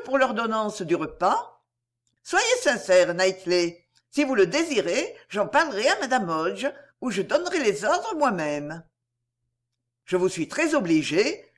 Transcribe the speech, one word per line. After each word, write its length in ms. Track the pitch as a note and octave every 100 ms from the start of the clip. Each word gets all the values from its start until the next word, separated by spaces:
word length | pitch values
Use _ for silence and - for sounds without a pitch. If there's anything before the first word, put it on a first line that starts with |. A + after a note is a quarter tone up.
pour 140 | A4+ C4+
l'ordonnance 640 | C4 A3+ A3+ A3 G#3+ G3+
du 140 | E3+ E3
repas ? » « 600 | D#3 - F3+ A4+ A#4+ - _ _ _ _ _ _
Soyez 340 | - F4+ A4+ B4
sincère, 540 | D4+ A#3+ - F3+ F3
Knightley. 720 | F3 F#3+ F#3+ - F3+ E3+ F3 _ _ _
Si 140 | -
vous 100 | C#4+
le 100 | B3 F#3
désirez, 680 | C#4 E4 B3 F3 G#3+ F4 - -
j'en 180 | G3+ G3+
parlerai 400 | C#4+ D#4+ G3+ B3
à 100 | G#4
madame 280 | C4+ B3+ F3+
Hodge, 380 | D#3+ E3 G3 C4 - - _
ou 100 | B3+
je 120 | G3
donnerai 380 | F3+ D4 F4+ F4+
les 260 | A#3+ E3+ G#3+
ordres 280 | F4 A4
moi-même. » « 680 | E4+ C#4 F#3+ D3+ D3 D3 E3 - _ _ _ _ _ _ _ _ _ _ _
Je 140 | - F3+
vous 100 | F#3
suis 180 | - D3+
très 280 | - D#4+
obligé, 760 | D4 F3+ D#3+ C3 D3+ B3 G4 -